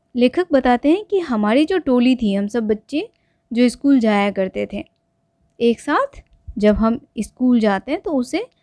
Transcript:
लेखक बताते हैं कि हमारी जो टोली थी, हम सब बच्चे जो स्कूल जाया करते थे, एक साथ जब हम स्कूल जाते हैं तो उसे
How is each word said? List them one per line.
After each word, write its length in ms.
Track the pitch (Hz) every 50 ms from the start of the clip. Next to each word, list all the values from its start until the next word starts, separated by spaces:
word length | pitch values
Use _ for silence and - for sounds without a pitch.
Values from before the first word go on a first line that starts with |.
| _ _ -
लेखक 320 | 247 240 254 - 339 370 -
बताते 400 | 302 262 247 247 247 240 - 285
हैं 140 | 330 415 415
कि 140 | - 403 381
हमारी 460 | 339 302 240 214 208 208 226 285 311
जो 120 | 311 381
टोली 380 | 359 311 277 247 247 240 254 262
थी, 180 | 247 240 202 196
हम 140 | 196 202
सब 200 | 202 - 240 220
बच्चे 400 | 208 214 208 _ - - 302 427 - _ _ _ _ _ _ _ -
जो 180 | 226 233 247 240
स्कूल 300 | 240 - - 285 277 262
जाया 320 | 220 220 208 202 202 202
करते 360 | 190 196 190 190 - 202 208 202 202
थे, 100 | 202 - _ _ _ _ _ _ _ _ _ _ _ _ _ _ -
एक 200 | 233 233 226 -
साथ 440 | - 294 302 392 554 554 - - - _ _ _ _ - -
जब 180 | - 202 214 208
हम 240 | 202 220 226 233 - - _ _ -
स्कूल 400 | 208 - _ - 254 254 247 233
जाते 320 | 214 214 196 190 - 247
हैं 100 | 294 370
तो 120 | - 392 311
उसे 320 | 262 247 254 - 349 480 - _ _